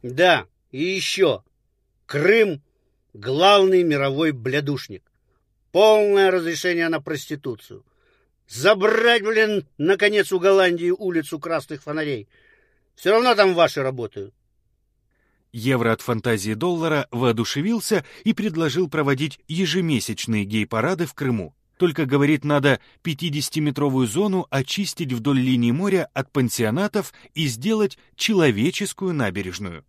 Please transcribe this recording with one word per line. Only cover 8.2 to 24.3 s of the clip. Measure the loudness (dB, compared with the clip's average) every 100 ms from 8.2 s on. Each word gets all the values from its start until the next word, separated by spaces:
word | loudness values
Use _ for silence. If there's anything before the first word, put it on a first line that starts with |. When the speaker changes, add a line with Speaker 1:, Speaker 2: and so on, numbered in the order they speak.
| _ _ _
Speaker 1:
Забрать, | -2 2 4 4 2 2 2
блин, | 0 0 0 0 -6 _
наконец, | 0 2 2 2 0
у | 2
Голландии | 4 4 4 0 -2
улицу | -2 -2 -4 -4 -10
Красных | -6 -6 -6 -14
Фонарей. | -10 -8 -6 -6 -10 _ _ _ _ _ _ _
Все | 2
равно | 4 4
там | 4 4 6
ваши | 2 2
работают. | -4 -6 -10 -10 -14 _ _ _ _ _ _ _ _ _ _ _ _
Speaker 2:
Евро | -6 -2 0 2
от | 0
фантазии | -2 -4 0 -2 -2
доллара | -2 -2 -2 -2 -2 -2
воодушевился | -2 0 0 -2 -2 -2 -2 0 -2 -2 -6
и | -2
предложил | -2 -2 -2 -2 -2 -2
проводить | -2 0 0 -2 -8 _
ежемесячные | -4 -2 0 0 -2 -2 -8 -4 -2 -2
гей-парады | -2 -2 0 -2 -2 -6
в | -4
Крыму. | -4 -4 -6 _ _ _
Только, | -2 0 0
говорит, | 2 4 2 2
надо | 2 2 0 _ _
пятидесятиметровую | -8 -4 -4 -4 -4 -2 -2 0 0 0 0
зону | 0 0